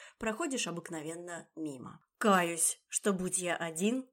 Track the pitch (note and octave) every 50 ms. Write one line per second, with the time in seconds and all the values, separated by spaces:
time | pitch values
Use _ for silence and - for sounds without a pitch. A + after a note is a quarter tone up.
0 | - - - - - A3 A3 G#3+ E4+ E4 C4+ A#3 - F3+ E3+ E3+ D#3+ - F3 D#3+
1 | D3 D#3 E3 E3+ F3 F3 F3 E3 E3 - _ - D#3+ D3+ C#3 B2+ A2+ G2 - -
2 | _ _ _ _ - A3 G3 F#3 F3 E3+ E3+ D#3+ - - - - _ _ - -
3 | - G#3+ G3+ F3+ F#3 F#3 F3+ F#3 F3+ F3 E3 - - E3+ D#3+ D#3+ F3+ G#3+ A#3+ C4
4 | C4 -